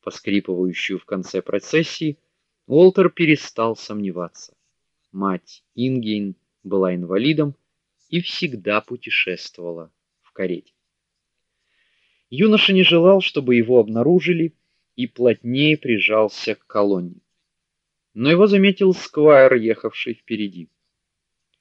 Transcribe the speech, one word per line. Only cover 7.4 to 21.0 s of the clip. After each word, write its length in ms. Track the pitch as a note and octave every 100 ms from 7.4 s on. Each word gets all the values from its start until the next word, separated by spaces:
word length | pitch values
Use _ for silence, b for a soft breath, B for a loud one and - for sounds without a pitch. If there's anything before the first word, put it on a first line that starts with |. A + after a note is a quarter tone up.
| D3 C#3 _ _ _ _ _
и 120 | E3+
всегда 600 | E3+ - F3 A#2 F#2+ G#2
путешествовала 1120 | - B2 - - - F2+ - - F2 E2 D#2+ _ _ _
в 100 | _
карете. 400 | - F#2 E2+ - _ _ _ _ _ _ _ _ _ _ _ _ _ _ _ _
Юноша 440 | C3 G#3+ G#3+ F#3+
не 120 | F#3+
желал, 360 | F3+ E3+ F3+ G3
чтобы 340 | F#3 D3+ B2+ A#2+
его 240 | A2+ B2
обнаружили, 760 | G#2+ A2+ C3 F3+ D#3 E3+ D#3+ - _ _ _
и 140 | - -
плотнее 680 | - B2 G#2+ A#2 B2+ D3+ D3+
прижался 760 | B2+ G#2+ - A2 G#2+ - -
к 120 | A2 _
колонне. 540 | G#2+ G2+ F#2+ F2 - _ _ _ _ _ _ _ _ _
Но 160 | G#2 C3+
его 160 | F3 G#3
заметил 460 | G3 G3 F#3+ G3
сквайр, 600 | F3+ - - D3+ C#3+ C3
ехавший 600 | B2+ A2 A2 A2 - -
впереди. 540 | A2+ - A2 G2+ F2 D#2+ _ _ _